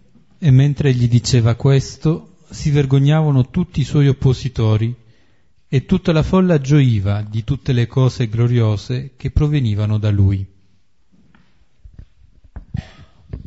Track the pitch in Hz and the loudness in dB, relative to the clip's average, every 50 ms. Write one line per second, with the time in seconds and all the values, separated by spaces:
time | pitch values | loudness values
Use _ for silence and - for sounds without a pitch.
0 | _ _ _ - _ _ _ - 185 147 131 131 139 143 139 - 147 139 131 123 | _ _ _ -20 _ _ _ -4 0 4 4 4 4 2 0 0 0 0 0 2
1 | 120 120 120 120 - - - 123 110 117 113 - - 139 135 135 131 - - - | 0 2 0 0 0 2 0 2 2 2 0 0 0 2 2 2 0 -4 -10 -4
2 | - 156 165 - - - - _ _ - - - - 160 143 147 143 131 135 139 | -2 -2 -2 -4 -6 -18 -20 _ _ -20 -14 -6 -4 -2 0 0 0 2 2 2
3 | 139 143 156 160 156 151 139 131 127 - - 185 175 - - - 131 - - 151 | 2 2 2 2 2 2 2 0 0 0 -2 -6 -6 -4 -4 -4 -4 -2 0 2
4 | 143 139 135 - - 131 131 - - 127 - - 113 107 110 107 113 117 120 - | 2 2 2 2 0 0 0 0 -4 -8 -4 -2 0 0 0 0 -2 -4 -6 -10
5 | _ _ _ _ _ _ _ _ _ _ _ _ _ - - 131 - - 190 180 | _ _ _ _ _ _ _ _ _ _ _ _ _ -4 -4 -4 -2 0 -4 -2
6 | - 180 170 156 147 - 190 190 185 180 170 147 135 131 151 151 135 127 113 104 | 0 0 0 0 0 2 2 2 2 4 2 0 2 2 2 4 4 4 2 0
7 | 95 101 101 104 107 107 107 113 110 - 139 - - - 127 120 120 - - 135 | 0 -2 -4 -4 -6 -6 -8 -8 -6 -6 -8 -6 -4 -2 -2 -2 -2 -2 0 0
8 | 131 123 - - 127 110 107 113 120 120 123 120 113 110 107 101 - - 127 123 | 0 0 0 -2 -6 -4 -2 -2 0 0 0 0 0 0 0 -2 -4 -8 -8 -8
9 | 135 139 _ - - 131 - - 151 147 151 147 127 110 104 101 107 104 107 107 | -8 -12 _ -12 -10 -4 -2 0 0 0 0 0 0 -2 -2 -2 -2 -2 -2 -2
10 | 107 107 104 98 98 95 101 95 95 - _ _ _ _ _ _ _ _ _ _ | 0 0 2 2 2 2 2 -2 -6 -10 _ _ _ _ _ _ _ _ _ _
11 | _ _ _ _ _ _ _ _ _ _ _ _ _ _ _ _ - - - - | _ _ _ _ _ _ _ _ _ _ _ _ _ _ _ _ -20 -20 -20 -20
12 | - _ _ _ - _ _ - _ - - - - - - - - - - - | -20 _ _ _ -20 _ _ -20 _ -20 -20 -20 -16 -10 -10 -10 -10 -10 -20 -20
13 | - _ _ _ _ - - - - | -20 _ _ _ _ -18 -18 -18 -18